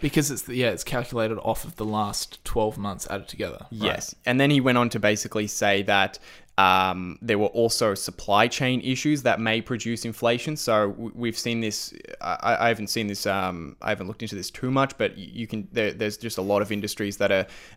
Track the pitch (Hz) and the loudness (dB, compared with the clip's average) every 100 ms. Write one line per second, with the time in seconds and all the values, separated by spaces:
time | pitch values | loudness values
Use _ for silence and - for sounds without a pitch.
0 | 147 156 139 120 - 123 120 101 - 127 | 0 2 0 -2 -6 0 0 -2 -4 -4
1 | 120 120 110 107 - 107 - - 110 107 | -4 -2 -2 -2 -2 -2 -4 -6 -2 -2
2 | 104 - - - - 117 107 107 101 90 | -2 -4 -8 -10 -2 0 0 -2 -8 -8
3 | - 101 - - 90 - - 113 104 - | -6 -8 -8 -8 -6 -8 -12 -4 -2 -2
4 | - - 123 127 143 143 127 123 120 117 | -8 -8 0 4 6 6 6 4 4 2
5 | 104 107 - 110 104 - 104 98 101 98 | 2 2 0 -4 -2 0 2 2 4 4
6 | 98 - - - - - 92 92 92 90 | 4 -2 -20 -20 -6 4 6 8 4 0
7 | 90 - 117 104 104 117 117 - 110 98 | -6 -8 0 2 2 4 2 4 2 0
8 | - - - 101 123 - 127 127 131 127 | -4 -8 2 4 4 2 0 0 -2 -2
9 | 151 147 123 110 110 113 - 120 117 117 | 0 2 2 2 2 0 -2 -6 -4 -4
10 | 117 110 117 123 - 151 - 107 101 98 | -6 0 2 2 -2 -4 2 4 2 -2
11 | 113 - 117 - 120 117 110 104 - 50 | -10 -4 -4 -2 -2 -2 -2 -4 -8 -12
12 | - - 90 85 113 117 117 110 104 117 | -16 -8 -6 -2 2 2 2 0 -2 -4
13 | 104 98 104 98 92 87 82 - - 95 | -4 -4 -2 0 -2 -4 -10 -8 -4 -4
14 | 90 110 113 101 92 - 127 135 135 - | -6 -10 -10 -8 -10 -6 -2 2 0 0
15 | 104 - 90 - 110 110 95 117 107 - | -4 -4 -14 -10 -8 -8 -4 0 0 0
16 | 107 101 117 - 95 101 101 104 101 - | -4 -4 -8 -4 2 2 2 -2 -4 -4
17 | 101 - 101 95 92 - - | -4 0 2 4 2 -8 -18